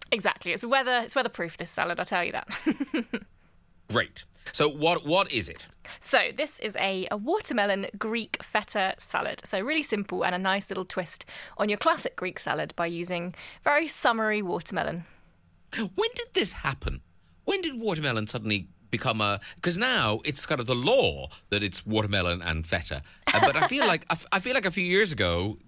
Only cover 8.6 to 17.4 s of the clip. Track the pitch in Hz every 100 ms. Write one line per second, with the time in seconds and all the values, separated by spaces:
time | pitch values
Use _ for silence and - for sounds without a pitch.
8.6 | 202 208 190 - - 180 160 - - 196
9.6 | 226 311 285 208 202 185 180 180 190 196
10.6 | 196 190 185 - 180 - - - - -
11.6 | 214 208 - 339 - - 185 - - 147
12.6 | 151 - 170 170 175 180 175 - - -
13.6 | - 294 320 - 262 226 214 214 190 175
14.6 | - 180 156 170 165 - - _ _ _
15.6 | _ - 208 - 453 480 466 381 214 -
16.6 | 143 131 - 65 - - _ -